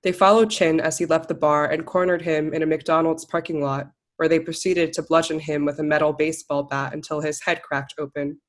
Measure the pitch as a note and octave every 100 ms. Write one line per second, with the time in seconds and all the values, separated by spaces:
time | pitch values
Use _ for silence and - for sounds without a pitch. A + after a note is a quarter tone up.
0 | F#3 F#3 G3 A3 A3 - E3 D#3+ D#3+ D#3
1 | E3+ D#3+ D#3+ D#3+ D3+ D3 D3 D#3 D#3 F#3
2 | F3+ F3 E3 D#3 D#3 D#3 D#3 D#3 - D#3+
3 | D#3+ D#3 - E3+ E3 D#3+ C#3+ C#3 C#3+ _
4 | _ _ D#3+ D#3+ D#3+ E3 F#3+ F3 E3 E3
5 | D#3+ E3 D#3+ D#3 D#3 D3 D3 C#3+ D3+ D3+
6 | D3+ D3+ D#3 D#3+ - C#3+ C#3+ C#3 C3+ D#3
7 | - D3+ D3+ D3 - E3+ - C#3 C3+ -
8 | C#3+ D3 C#3+ D3